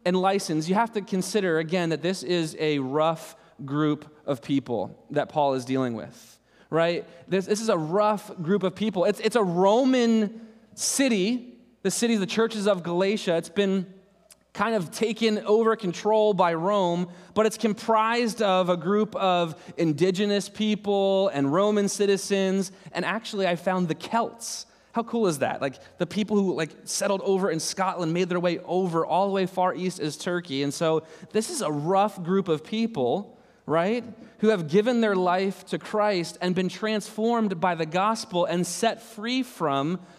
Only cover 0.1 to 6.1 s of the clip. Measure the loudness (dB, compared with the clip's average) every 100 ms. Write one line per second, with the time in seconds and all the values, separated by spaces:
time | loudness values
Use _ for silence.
0.1 | 2 2 0 0 -2 0 0 0 -2 -4
1.1 | -4 -2 0 0 0 0 -2 -2 -2 -2
2.1 | -4 -2 -2 -2 -2 -2 0 -2 0 0
3.1 | 0 -8 -20 -20 -16 -6 0 0 0 -6
4.1 | -12 -6 -6 -2 -2 -2 -4 -4 -10 -6
5.1 | -4 -2 0 0 0 -2 -2 -2 -4 -12